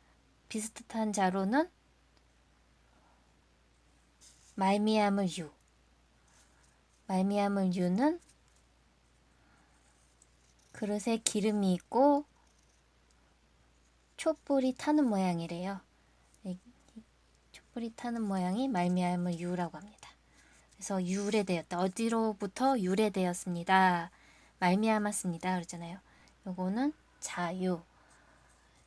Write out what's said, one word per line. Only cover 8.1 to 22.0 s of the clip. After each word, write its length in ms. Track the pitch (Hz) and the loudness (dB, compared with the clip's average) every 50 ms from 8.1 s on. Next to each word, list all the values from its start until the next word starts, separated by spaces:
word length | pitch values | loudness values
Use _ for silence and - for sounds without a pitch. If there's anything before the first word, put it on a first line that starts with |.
| 349 339 - _ - _ _ _ _ _ _ _ _ _ _ _ _ _ _ _ _ _ _ _ _ _ _ _ _ _ _ _ _ _ _ _ _ _ _ _ _ _ _ _ _ _ _ _ _ _ _ _ | 0 0 -8 _ -20 _ _ _ _ _ _ _ _ _ _ _ _ _ _ _ _ _ _ _ _ _ _ _ _ _ _ _ _ _ _ _ _ _ _ _ _ _ _ _ _ _ _ _ _ _ _ _
그릇에 460 | - - 220 196 208 214 - 233 226 226 | -10 -6 -4 -4 -4 -2 -2 -2 -2 -2
기름이 500 | - - - 208 190 220 208 208 196 185 180 | -2 -2 -2 0 0 0 0 2 2 2 0
있고 500 | 175 - - - 233 269 294 285 285 294 _ _ _ _ _ _ _ _ _ _ _ _ _ _ _ _ _ _ _ _ _ _ _ _ _ _ _ _ _ _ _ _ _ _ _ _ _ - | 0 -4 -4 0 4 4 4 4 2 -2 _ _ _ _ _ _ _ _ _ _ _ _ _ _ _ _ _ _ _ _ _ _ _ _ _ _ _ _ _ _ _ _ _ _ _ _ _ -12
촛불이 580 | - - 320 302 - - - 277 269 254 262 254 | -4 -4 -4 -4 -4 -2 0 0 2 2 0 -2
타는 320 | - - 302 302 302 285 | -2 0 2 4 4 4
모양이래요. 760 | 240 208 190 190 180 175 170 165 165 170 170 180 196 196 185 - _ _ _ _ _ _ _ _ _ _ _ - | 4 2 2 2 0 0 -2 -4 -6 -6 -6 -6 -6 -8 -10 -12 _ _ _ _ _ _ _ _ _ _ _ -10
이 140 | 190 180 185 - 240 - _ _ - - 226 - _ _ _ _ _ _ _ _ _ | -10 -10 -10 -12 -20 -20 _ _ -20 -20 -20 -20 _ _ _ _ _ _ _ _ _
촛불이 420 | - - - _ - 240 233 226 226 | -20 -20 -20 _ -10 -8 -8 -10 -10
타는 260 | - - 240 233 233 | -8 -6 -6 -4 -2
모양이 440 | 220 202 196 190 180 180 185 226 262 | -2 -2 0 0 0 0 0 0 0
말미암을 720 | 269 226 175 175 180 180 180 180 175 180 180 175 180 170 160 | 0 0 2 2 2 2 2 2 2 0 0 0 -2 -2 -4
유라고 400 | 175 175 180 180 175 165 - 156 | -4 -4 -2 -2 -4 -4 -6 -12
합니다. 320 | 190 208 214 - - - - _ _ _ _ - - - - - _ _ | -18 -18 -20 -20 -20 -20 -20 _ _ _ _ -20 -20 -20 -20 -20 _ _
그래서 320 | - - 190 - 202 190 180 | -20 -12 -6 -4 -2 -2 -2
유래되었다. 720 | 175 190 202 202 208 208 214 202 190 180 165 - - 180 175 | -2 -2 -2 -2 0 0 0 2 2 -2 -2 -2 -4 -2 0
어디로부터 1040 | 185 190 - - | 0 0 0 0